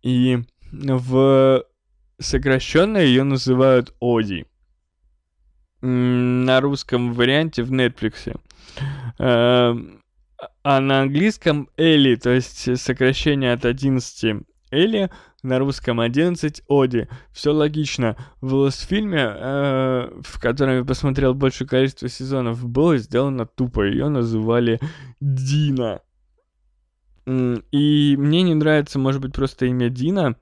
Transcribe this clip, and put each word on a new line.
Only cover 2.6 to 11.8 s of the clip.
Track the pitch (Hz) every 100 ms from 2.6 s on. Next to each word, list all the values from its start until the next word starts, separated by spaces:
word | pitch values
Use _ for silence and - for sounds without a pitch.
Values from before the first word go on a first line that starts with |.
| - 156 196 214 156
её | 127
называют | 139 135 127 127 131 127 120 _
Оди. | 120 117 107 90 - _ _ _ _ _ _ _ _ _ _ _ _ _
М, | 127 127 123 123 123 123 127
на | 131
русском | 143 139 - 123 123
варианте | 120 123 143 160 139
в | 123
Нетфликсе. | 131 123 - 110 - - - _ _ - - 139 139 127 -
Эм, | 127 117 120 123 120 117 85 101 _ _ _ _ - _
а | 143 135
на | 135 135
английском | 135 143 202 - 170 147 135
Элли, | -